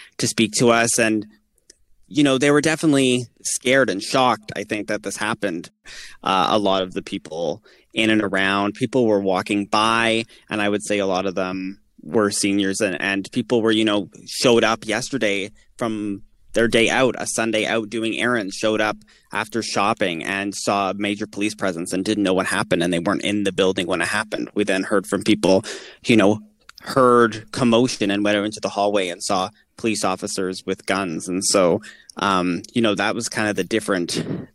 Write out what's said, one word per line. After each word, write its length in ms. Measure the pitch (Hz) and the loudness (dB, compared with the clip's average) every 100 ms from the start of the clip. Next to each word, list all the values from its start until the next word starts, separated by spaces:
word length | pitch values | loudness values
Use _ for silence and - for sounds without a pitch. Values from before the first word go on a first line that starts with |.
| - - | -18 -6
to 100 | 127 | -4
speak 240 | - 110 - | 0 0 4
to 120 | 120 | 4
us. 300 | 117 117 - | 4 2 2
And 260 | 113 110 104 _ _ _ _ - _ _ - | 2 0 -4 _ _ _ _ -20 _ _ -8
you 160 | 110 | 0
know, 140 | 143 131 | 2 4
they 140 | 143 | 4
were 100 | 147 | 4
definitely 640 | 147 156 160 139 131 123 123 _ | 2 0 2 4 4 0 -2 _
scared 460 | - - 123 135 123 | -8 -4 2 2 2
and 120 | 92 | -2
shocked, 500 | - 139 127 107 - - | -2 2 2 2 -4 -10
I 80 | |
think, 240 | 104 107 104 | -6 -6 -4
that 160 | 104 | -6
this 140 | 104 - | -6 -6
happened. 520 | 107 113 101 85 82 _ - - - - | -4 -4 -4 -6 -10 _ -20 -18 -18 -8
Uh, 240 | - 95 87 | 0 2 2
a 100 | 110 | 2
lot 240 | 101 95 | 2 0
of 100 | 92 | -2
the 80 | 95 | -6
people 600 | 90 98 - 85 82 78 _ _ _ | -8 -10 -10 -6 -6 -6 _ _ _
in 160 | - 110 | -2 0
and 120 | 110 | 2
around, 540 | 104 95 98 101 101 104 | 0 -2 0 0 -2 -2
people 300 | 123 131 117 | -2 0 2
were 140 | 104 | 2
walking 460 | 98 92 101 104 98 | 2 0 0 -2 0
by, 600 | 107 110 113 117 113 110 - - | 2 2 2 2 0 -4 -12 -8
and 120 | 107 | -2
I 80 | 104 | 0
would 140 | 104 | -2
say 160 | 104 104 | -2 -2
a 80 | 98 | 0
lot 180 | 92 95 | 0 -2
of 100 | 95 | -4
them 460 | 92 95 92 98 _ _ | -4 -4 -8 -10 _ _
were 280 | 76 90 104 | -4 0 0
seniors, 520 | 104 104 98 95 95 | 0 0 0 0 0
and, 180 | 107 85 | -2 -2
and 300 | 98 98 92 | -4 -4 -4
people 300 | - 110 123 | -6 0 0
were, 100 | 110 | 2
you 140 | 110 110 | 2 2
know, 240 | 104 98 - - | 0 -4 -12 -12
showed 360 | - 135 117 | 0 4 6
up 220 | 110 113 107 | 4 0 -2
yesterday 640 | 107 123 135 110 101 98 - _ - | -4 -4 -2 -2 -2 -6 -12 _ -8
from 440 | 117 110 104 98 - _ - | -6 -4 -6 -8 -12 _ -6
their 140 | 107 117 | 0 2
day 220 | 117 110 | 4 4
out, 260 | 101 131 - | 2 0 -2
a 80 | - | -6
Sunday 380 | - 113 110 82 | -4 -2 -2 0
out 240 | 110 107 | -2 -4
doing 300 | 113 113 76 | -4 -4 -2
errands, 360 | 113 120 95 - | -2 -2 -4 -4
showed 260 | 113 110 | -2 0
up 160 | 107 107 _ _ _ | 0 -2 _ _ _
after 300 | 104 107 117 | -6 -4 -6
shopping 600 | 107 - 101 113 95 82 | -4 0 0 0 -2 -4
and 300 | - 98 101 98 | -4 -4 -4 -6
saw 360 | - 104 98 | -2 0 0
a 20 | |
major 320 | 98 104 101 107 | -2 -4 -4 -6
police 280 | - 104 107 | -4 -4 -2
presence 360 | 101 82 90 | -4 -4 -4
and 140 | 92 95 | -4 -2
didn't 180 | 104 | 0
know 100 | 98 | 2
what 120 | 92 92 | 2 0
happened, 380 | 92 - 90 | -2 0 0
and 100 | 85 | 0
they 60 | 85 | 0
weren't 240 | 85 92 | 0 -2
in 200 | - 104 | -2 -2
the 80 | 98 | -2
building 360 | 92 95 95 90 | 2 2 2 -2
when 140 | 90 | -2
it 60 | 85 | -2
happened. 420 | 104 107 - 62 | -2 -4 -6 -6
We 100 | - | -2
then 200 | 104 95 | 0 0
heard 240 | 95 101 - | 0 0 0
from 160 | 101 | -2
people, 420 | 90 127 87 95 - - - - - | 2 4 6 4 2 -12 -16 -8 2
you 100 | 117 | 6
know, 240 | 98 107 - _ _ - | 6 4 -4 _ _ -18
heard 720 | - - 127 120 117 107 107 | -4 4 6 8 6 2 -8
commotion 600 | - 123 113 127 - 101 | -2 4 4 4 0 -2
and 120 | 101 | 0
went 140 | 104 104 | 2 0
out 80 | 104 | 0
into 140 | 104 | -4
the 80 | 98 | -6
hallway 400 | 101 101 104 92 | 0 0 2 -2
and 140 | 87 | -4
saw 260 | - 98 92 - _ - | -2 -2 -2 -6 _ -6
police 300 | 117 104 98 | -4 -2 -2
officers 580 | 95 104 - 92 92 - | -2 -4 -4 -4 -4 -6
with 200 | 95 - | -6 -2
guns. 420 | 95 95 78 90 | -2 -2 -6 -4
And 160 | 92 | -4
so, 380 | 98 101 90 95 - - _ - | 0 4 4 2 -2 -20 _ -4
um, 440 | 101 95 90 87 - | 0 0 0 -4 -4
you 80 | 127 | -2
know, 140 | 113 98 | 0 0
that 200 | 101 101 | -2 -2
was 120 | 117 | -6
kind 220 | - 107 | -4 -2
of 60 | 104 | -2
the 80 | |
different, 600 | 87 110 - 98 85 - - - - | -2 -2 0 -2 -2 -4 -6 -8 -8